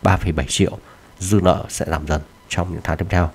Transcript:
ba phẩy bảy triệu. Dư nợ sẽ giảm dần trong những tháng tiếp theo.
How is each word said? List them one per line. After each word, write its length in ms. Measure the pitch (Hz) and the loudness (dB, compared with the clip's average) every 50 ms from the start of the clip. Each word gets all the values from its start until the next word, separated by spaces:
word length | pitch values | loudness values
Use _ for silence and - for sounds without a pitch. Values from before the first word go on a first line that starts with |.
| - | 4
ba 140 | - 95 | 4 2
phẩy 160 | 90 - 95 82 | 2 2 0 -2
bảy 140 | 78 67 65 | -2 -2 -4
triệu. 300 | - - 98 87 - - - - - - - - - - | 0 2 0 0 0 -6 -16 -18 -20 -20 -20 -20 -14 -10
Dư 220 | 95 92 104 104 92 | -4 2 2 4 6
nợ 220 | 92 76 - - - | 4 4 2 0 -8
sẽ 160 | - - - - | -6 -8 -4 -4
giảm 180 | 82 78 78 | -4 -4 -2
dần 140 | 73 76 76 76 - - - - - | -2 -2 -4 -4 -6 -18 -20 -14 -8
trong 240 | - - 85 90 82 | -4 -4 -4 -4 -4
những 80 | 80 - | -8 -4
tháng 120 | - 80 | -4 -4
tiếp 100 | 78 82 90 | -2 -2 0
theo. 220 | - 92 87 82 - | 2 2 2 2 -2